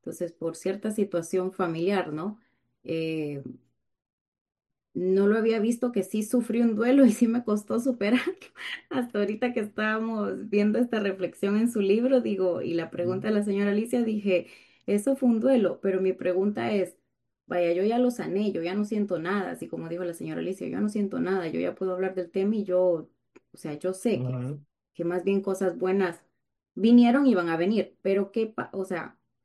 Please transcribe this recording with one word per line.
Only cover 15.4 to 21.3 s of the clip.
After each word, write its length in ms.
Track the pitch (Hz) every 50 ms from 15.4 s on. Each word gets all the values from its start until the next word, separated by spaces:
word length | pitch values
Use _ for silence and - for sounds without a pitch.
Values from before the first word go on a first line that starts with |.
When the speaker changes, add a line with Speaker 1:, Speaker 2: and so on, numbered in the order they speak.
| 226 262 269 240 202 170 - -
Speaker 1:
pero 200 | - 196 185 190
mi 120 | 190 190 214
pregunta 580 | - - 185 180 185 190 208 208 226 233 233
es, 260 | 214 196 180 170 - _ _ _ _ _ _ _ _ _ _
"Vaya, 260 | - 180 180 175 170 175
yo 100 | 175 196
ya 160 | 214 233 247
lo 100 | 254 247
sané, 400 | 240 - 165 156 175 202 214 202
yo 100 | 175 165 165
ya 100 | 175 190
no 100 | 208 208
siento 340 | 208 226 208 202 196 180 160
nada", 320 | 160 175 202 208 185 175
así 160 | 170 - 170
como 200 | - - 165 165 165
dijo 140 | 165 175 185
la 100 | 175 170
señora 260 | 170 165 160 160 165
Alicia, 260 | 165 180 190 - 180
"Yo 120 | 170 170 190
no 80 | 214 214
siento 300 | 208 214 202 196 - 170
nada, 280 | 165 180